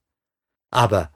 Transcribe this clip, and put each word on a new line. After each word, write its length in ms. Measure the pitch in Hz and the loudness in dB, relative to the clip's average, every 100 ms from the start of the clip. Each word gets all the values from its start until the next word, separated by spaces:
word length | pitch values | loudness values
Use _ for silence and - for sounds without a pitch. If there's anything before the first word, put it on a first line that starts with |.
| _ _ _ _ _ _ _ | _ _ _ _ _ _ _
Aber 400 | 123 117 101 80 | 0 2 0 -4